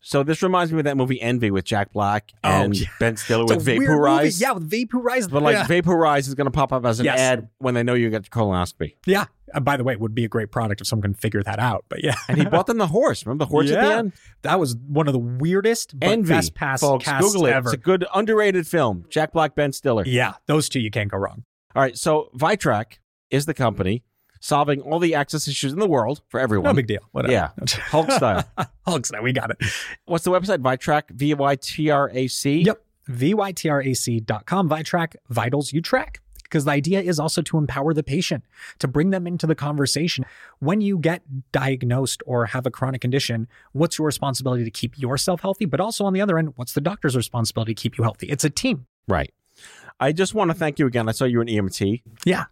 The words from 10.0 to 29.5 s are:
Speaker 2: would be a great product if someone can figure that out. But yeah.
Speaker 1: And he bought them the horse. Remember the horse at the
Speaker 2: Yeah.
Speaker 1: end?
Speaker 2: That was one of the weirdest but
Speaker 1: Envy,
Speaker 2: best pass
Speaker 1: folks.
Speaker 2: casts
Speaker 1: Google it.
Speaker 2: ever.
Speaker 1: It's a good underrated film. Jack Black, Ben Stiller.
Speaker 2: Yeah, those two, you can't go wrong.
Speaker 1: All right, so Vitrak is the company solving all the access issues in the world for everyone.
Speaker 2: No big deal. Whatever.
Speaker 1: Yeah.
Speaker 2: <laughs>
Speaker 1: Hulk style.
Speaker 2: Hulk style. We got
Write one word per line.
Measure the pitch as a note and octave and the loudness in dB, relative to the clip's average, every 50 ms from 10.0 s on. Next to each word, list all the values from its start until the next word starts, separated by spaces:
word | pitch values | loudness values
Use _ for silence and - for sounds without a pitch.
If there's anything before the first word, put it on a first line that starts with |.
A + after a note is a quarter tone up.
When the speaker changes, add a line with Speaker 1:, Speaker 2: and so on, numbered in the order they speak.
Speaker 2:
would | A2+ A2+ A2 | -4 -4 -2
be | A#2 A#2 | -2 -4
a | A2 | -2
great | - A#2 A2 G#2 - | -2 -4 -4 -2 -4
product | B2+ A2+ A2 G2+ - | -4 -2 -2 -4 -4
if | G#2+ | -4
someone | - - A2 G2+ | -4 -4 -2 0
can | G2+ G2 | -2 -2
figure | - - A2+ G2+ G#2 G2 | -2 -4 -2 -2 -2 -2
that | G#2+ G#2 - | -2 -2 -2
out. | A#2+ B2 G#2+ F2+ - _ | 0 0 -2 -2 -6 _
But | - - - | -10 -4 -2
yeah. | D3+ B2 - - - | -2 -2 -2 -2 -2
Speaker 1:
And | G#3+ D3+ | 2 2
he | D3 | 2
bought | C3+ D3+ E3 F#3 - | 4 4 2 2 2
them | A#3+ A#3 | 0 0
the | G#3 | 0
horse. | E3 D3 A3 C4 G3+ B2+ - - | 0 2 2 2 2 0 -2 -4
Remember | G2+ B2 D3+ D3+ | -6 -2 -2 -2
the | - | 0
horse | - D3+ C#3+ C#3+ D3+ | 2 2 4 4 4
at | F#3+ | 4
the | B3 - | 4 4
Speaker 2:
Yeah. | G#3 A3+ | 4 2
Speaker 1:
end? | A3+ G3+ - _ _ - - _ - | 0 -2 -6 _ _ -20 -20 _ -2
Speaker 2:
That | C3+ E3 F#3+ | 0 0 2
was | E3+ C3 A#2+ | 2 0 -2
one | A#2 B2 C#3+ D3 D3 D#3+ D3 | -6 -8 -2 0 2 2 2
of | C3+ | 2
the | B2+ | 0
weirdest | A#2 A#2+ B2 B2+ D3 E3 F#3 G3 G3 A3 A#3 A3+ - - - C3+ | 0 -2 -4 -2 0 0 0 2 2 2 0 0 -4 -10 -8 -2
but | C#3+ F3+ | 0 2
Speaker 1:
Envy, | G#3 A#3 G#3 D#3+ E3 | 2 2 2 2 2
Speaker 2:
best | - - - - | 2 2 0 -4
pass | - E3 C#3+ C3+ B2+ - | -4 -4 -2 0 2 2
Speaker 1:
folks. | C#3+ C#3 B2+ - | 2 2 2 0
Speaker 2:
casts | D#3 C#3+ C3+ F3 G3+ G#3 | 0 0 2 2 2 4
Speaker 1:
Google | G3 E3 | 4 2
it. | C3 A#2+ | 4 2
Speaker 2:
ever. | C3+ B2+ A#2+ | 2 0 -2
Speaker 1:
It's | A#2 | -4
a | |
good | B2+ - E3 F#3 F3 F3+ - - | -2 2 2 2 2 2 0 0
underrated | F#3+ G#3+ G#3+ A3 G#3+ G#3+ G3+ F#3+ F3+ E3 - | 0 2 2 2 4 4 4 2 2 -2 0
film. | - F3 C#3+ A#2 G2 F2 E2+ - | 0 2 2 2 0 -4 -8 -4
Jack | - D#3 D#3 D#3 - | -2 -2 -2 0 2
Black, | E3 D#3 D3 - | 0 0 0 2
Ben | - D3 C#3+ C3 | 0 0 0 -2
Stiller. | - - C#3 A#2+ A2 F#2+ | -2 0 2 2 2 2
Speaker 2:
Yeah, | C3 B2 B2 B2 G2+ F#2 - _ | 2 2 2 2 0 -2 -8 _
those | - D3 D#3 C#3+ - | 0 2 2 2 0
two, | - C3 | -2 -2
you | A#2 G#2+ G2+ | -2 -2 -2
can't | A#2 G#2+ G2+ | -2 -4 -2
go | - G2 | -2 -4
wrong. | G2 - - - A#2 _ _ _ _ _ _ | -4 -4 -6 -10 -20 _ _ _ _ _ _
Speaker 1:
All | B2+ C3+ | 0 0
right, | C3 - - | 0 0 -2
so | - E3+ D#3 D#3 D#3 - _ | 0 0 2 0 0 -4 _
Vitrak | B2 C#3+ E3 G#3+ G3+ - D#3 A#2+ G#2 A2+ _ - _ _ _ _ _ _ _ | -2 0 0 0 0 0 0 0 0 -2 _ -14 _ _ _ _ _ _ _
is | - C#3 C#3+ | -2 -2 0
the | D#3+ D3 | 0 -2
company | - C3+ A#2 G2+ F2 G2 F#2 G#2 B2 _ _ _ _ _ _ _ _ | 0 0 0 0 0 -2 -2 -2 -2 _ _ _ _ _ _ _ _
solving | - - D3 C#3+ D3 C#3+ D3 C#3 C3 | -4 0 2 2 4 2 0 -2 -2
all | C#3 D#3 E3+ | -4 -2 0
the | F3 E3+ D#3+ | 2 2 2
access | D3 C#3+ - - D3+ - - | 2 0 0 -2 -4 -4 -4
issues | C3+ - - C3+ C#3 | -4 -4 -4 -4 -2
in | E3+ | 0
the | G#3+ G3+ | 0 2
world | D#3 C3 A2 A2 C#3+ - _ _ | 2 2 2 0 -2 -6 _ _
for | - A#2 | -4 -2
everyone. | C3 A#2+ G#2+ G2+ F2+ | 0 2 2 2 2
Speaker 2:
No | C#4+ B3+ | 2 2
big | D3 B2+ | 2 2
deal. | G#2+ G#2+ G2 - _ _ | 0 -4 -6 -6 _ _
Whatever. | C3+ B2+ B2 B2+ | -4 0 0 2
Speaker 1:
Yeah. | G#2 E2 D2 - - - | 2 0 -2 -6 -8 -6
Speaker 2:
<laughs> | B2 - - - - | -4 -4 -4 -6 0
Speaker 1:
Hulk | - D3+ D#3+ D#3+ C4+ | 0 0 2 4 2
style. | - C#3+ A#2 G2 F2 - - - - - - _ _ _ | 2 4 2 2 0 -2 -4 -4 -6 -6 -6 _ _ _
Speaker 2:
Hulk | - F3 D3+ A2+ | -2 -2 -2 -2
style. | - - G#2+ A2+ | -4 -8 -4 -2
We | B2+ B2+ | -2 -2
got | C3 - A2+ | -2 -2 -4